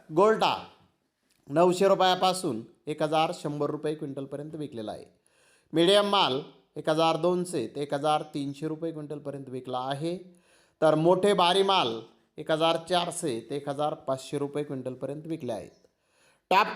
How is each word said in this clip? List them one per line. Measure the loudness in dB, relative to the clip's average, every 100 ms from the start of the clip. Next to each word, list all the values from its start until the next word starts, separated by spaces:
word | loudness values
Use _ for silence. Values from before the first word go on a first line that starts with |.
| -2 4
गोलटा | 4 4 0 -2 -8 _ _ _ _ _ _ _ -2
नऊशे | 2 4 4 4
रुपयापासून | 4 4 4 0 0 -4 -6 -10 _ -10
एक | -4
हजार | 0 0 0
शंभर | -2 -8 -4 -4
रुपये | -4 -6
क्विंटलपर्यंत | -6 -8 -10 -10 -10 -12
विकलेला | -10 -10 -10 -10
आहे. | -12 -16 _ _ _ _ _ _
मीडियम | 2 6 6 4
माल | 2 2 0 -6 -18 _ -6
एक | -2
हजार | 2 2 2
दोनशे | 0 0 -2 -4 -4 -6
ते |
एक | -6
हजार | -2 0 0
तीनशे | -2 -8 -8 -6 -8
रुपये | -6 -8
क्विंटलपर्यंत | -8 -12 -12 -12 -12 -10
विकला | -12 -8 -6
आहे, | -4 -4 -4 -8 -12 _ _ _ _ _
तर | 4
मोठे | 6 6 6 4
बारी | 4 4 4
माल | 4 2 2 -4 -10 _ _ -10
एक | -2
हजार | 2 2 2
चारशे | 0 0 0 -4 -4 -4 -6
ते | -8
एक | -6
हजार | -4 -4
पाचशे | -4 -6 -6 -6 -6
रुपये | -4 -6
क्विंटलपर्यंत | -6 -8 -8 -8 -10 -10 -10
विकले | -8 -8
आहेत. | -8 -12 _ _ _ _ _ _ _ 0
टॉप | 2 2